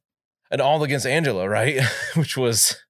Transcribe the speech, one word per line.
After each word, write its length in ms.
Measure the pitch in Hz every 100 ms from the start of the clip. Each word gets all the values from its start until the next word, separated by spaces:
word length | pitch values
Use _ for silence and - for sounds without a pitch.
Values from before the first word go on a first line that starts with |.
| _ _ _ _ -
And 80 | 131
all 240 | 135 156
against 200 | 147 139
Angela, 440 | 127 147 151 101 92
right? 320 | 107 120 135 123 -
<laughs> 160 | -
Which 220 | 160 156 -
was 440 | 123 113 - - -